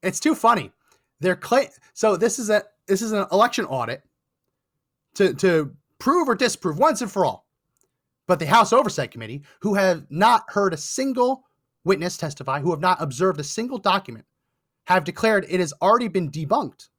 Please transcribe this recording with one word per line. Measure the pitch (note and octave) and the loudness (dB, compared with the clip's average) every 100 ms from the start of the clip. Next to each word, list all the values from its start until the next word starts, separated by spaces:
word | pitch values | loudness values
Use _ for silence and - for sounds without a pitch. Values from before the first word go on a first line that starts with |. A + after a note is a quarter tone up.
It's | F#3 - | -4 -2
too | D4+ | -2
funny. | D#4 A3+ A3+ A2 _ _ _ _ _ | 2 2 2 -2 _ _ _ _ _
They're | F3 F3+ | -2 -2
cla-, | - B3 C4+ _ _ | 0 0 0 _ _
so | - A3 F#3+ | -2 0 2
this | A3 - | 0 -2
is | G#3+ | 0
a, | G#3 - _ - | -2 -2 _ -4
this | G3 | -2
is | A3+ | -2
an | G#3+ - | -4 0
election | F#3+ A#3+ - G#3 | 2 2 2 -4
audit | C3 A2+ C#3 _ _ _ _ _ _ _ _ _ _ _ - | -4 -6 -8 _ _ _ _ _ _ _ _ _ _ _ 0
to, | G3 | 0
to | - F#3+ E3 D3 - _ _ | 2 2 2 0 -10 _ _
prove | - E4+ D4 | 0 2 2
or | |
disprove | A#3 B3 - F3+ D3+ | 0 -2 -2 -6 0
once | C#4+ D#4 | 0 0
and | A#3 | -4
for | - D#3+ | 0 0
all. | F#2+ _ _ _ _ _ _ _ _ _ | -2 _ _ _ _ _ _ _ _ _
But | F3 | -2
the | D#3 | 4
House | G#3+ A3 | 4 6
Oversight | A#3 A#3+ - B2+ | 4 2 -2 -6
Committee, | - A2+ C3+ C#3+ _ | -8 -12 -12 -16 _
who | G#3 | -4
have | G3 F#3+ E3+ C3+ | 0 2 0 -4
not | D#3 G#3+ A#3 - | 2 4 4 0
heard | - G3+ | 0 0
a | D#3+ | -2
single | - - C4+ B3+ B3 C4 _ _ _ _ | -8 -4 -4 0 0 0 _ _ _ _
witness | - G3 F3 - | -2 0 0 -6
testify, | D#3+ C#3+ C#3 C#3 | -8 -8 -6 -4
who | D3 | -2
have | D#3+ | 0
not | F3+ F3+ | 0 0
observed | D#3 B2 F#3 F#3 | -2 -2 0 0
a | |
single | C#3+ - A#3+ B3+ | -6 -6 -6 -4
document, | G3 F#3+ - A2+ - _ _ _ _ _ - | 0 0 -2 -18 -20 _ _ _ _ _ 0
have | F#3 | 0
declared | D3+ - A3 G#3+ - | 0 -2 2 2 0
it | F3+ | -2
has | F3 - | -2 0
already | F3+ A#3 A#3+ | 4 4 2
been | F3 D#3+ | -2 -4
debunked. | D3 D3+ A#3+ F#3+ - - | -6 -2 -2 -2 -10 -20